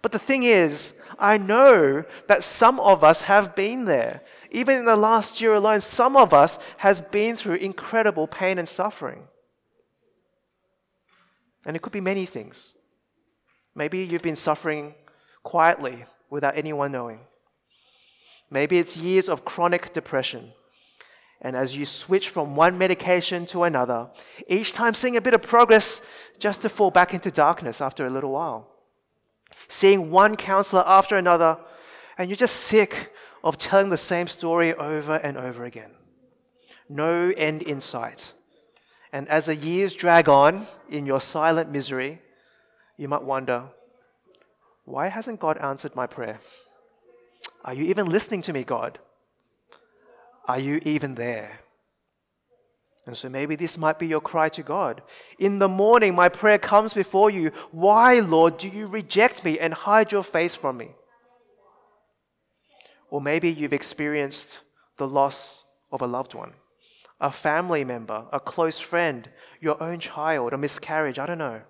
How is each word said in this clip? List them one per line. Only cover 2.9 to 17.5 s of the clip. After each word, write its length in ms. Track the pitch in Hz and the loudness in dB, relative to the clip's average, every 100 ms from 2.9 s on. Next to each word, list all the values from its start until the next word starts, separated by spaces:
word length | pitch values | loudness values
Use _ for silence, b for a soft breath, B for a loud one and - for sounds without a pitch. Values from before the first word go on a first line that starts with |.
| 190 | 8
us 180 | 151 165 | 8 6
have 320 | - 202 196 | 4 2 2
been 300 | - 202 254 | -4 -4 -4
there. 380 | 226 139 - 135 B B B | 0 0 0 -6 B B B
Even 280 | 226 247 269 | -4 0 2
in 60 | 233 | 4
the 100 | 214 | 4
last 440 | 214 226 208 - | 4 2 0 0
year 120 | 226 | 2
alone, 300 | 214 208 214 | 4 4 2
some 340 | - - 247 269 | 0 2 4 6
of 160 | 214 | 8
us 260 | 151 156 - B B | 8 6 2 B B
has 220 | 196 185 | 2 2
been 360 | 165 208 220 233 | 0 -2 -2 -4
through 200 | 208 175 | -4 -4
incredible 720 | 190 185 - 226 214 165 156 | -4 -10 -4 0 0 0 -6
pain 320 | - 190 185 | -4 -4 -2
and 100 | 165 | -6
suffering. 560 | - 196 - 147 - 135 _ _ _ _ _ _ _ _ _ _ _ _ _ _ _ _ _ _ _ _ _ _ _ - | -4 -6 -6 -12 -12 -20 _ _ _ _ _ _ _ _ _ _ _ _ _ _ _ _ _ _ _ _ _ _ _ -12
And 100 | 160 | -10
it 60 | |
could 100 | 214 | -10
be 80 | 208 | -8
many 240 | 185 196 | -4 -6
things. 520 | 185 127 107 - - _ _ _ _ _ _ _ _ _ _ | -8 -12 -16 -18 -20 _ _ _ _ _ _ _ _ _ _
Maybe 240 | - 147 185 | -10 -8 -6
you've 240 | 185 170 | -6 -6
been 140 | 165 151 | -4 -4
suffering 580 | - 151 165 151 147 _ b b b b | -4 -4 -4 -8 -10 _ b b b b
quietly 640 | - 170 160 156 135 120 117 _ _ | -6 2 2 2 -4 -12 -20 _ _
without 260 | 143 139 143 | -6 -4 -4
anyone 360 | 156 147 139 | -8 -6 -6
knowing. 280 | 131 120 110 127 _ _ | -6 -10 -14 _ _ _